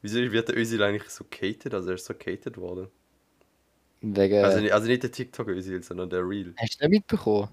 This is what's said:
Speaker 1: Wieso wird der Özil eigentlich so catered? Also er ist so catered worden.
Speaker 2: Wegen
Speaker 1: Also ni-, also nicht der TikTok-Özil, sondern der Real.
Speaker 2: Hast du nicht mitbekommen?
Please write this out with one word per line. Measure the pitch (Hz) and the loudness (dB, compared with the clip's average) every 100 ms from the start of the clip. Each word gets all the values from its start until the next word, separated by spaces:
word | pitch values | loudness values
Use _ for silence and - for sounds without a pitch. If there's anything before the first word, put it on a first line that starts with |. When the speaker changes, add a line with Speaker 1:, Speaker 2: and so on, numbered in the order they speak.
Speaker 1:
Wieso | 107 113 123 | -4 -2 0
wird | 110 113 | 0 0
der | - | -2
Özil | 113 113 | 0 2
eigentlich | 101 104 - | 0 0 -6
so | - - | -16 -16
catered? | - 95 110 139 | -6 -6 -6 -6
Also | 101 90 | -6 -4
er | 92 | -6
ist | - | -8
so | |
catered | - - 95 - 113 | -10 -8 -8 -10 -10
worden. | 90 90 95 _ _ _ _ _ _ _ _ _ _ _ | -10 -10 -12 _ _ _ _ _ _ _ _ _ _ _
Speaker 2:
Wegen | 110 101 98 104 | -2 4 6 8
Speaker 1:
Also | 98 95 | 6 6
ni-, | 107 | 4
also | 107 113 | 4 4
nicht | 123 | 2
der | 123 | 0
TikTok-Özil, | 120 127 - 107 92 95 92 | -6 -12 -8 -6 -4 -4 -8
sondern | 85 90 92 | -8 -8 -4
der | 90 90 | -2 -2
Real. | 101 87 87 | -4 -8 -8
Speaker 2:
Hast | 113 - | -8 -2
du | 147 | 2
nicht | 208 | 2
mitbekommen? | - 214 - 104 104 | 2 -2 0 0 0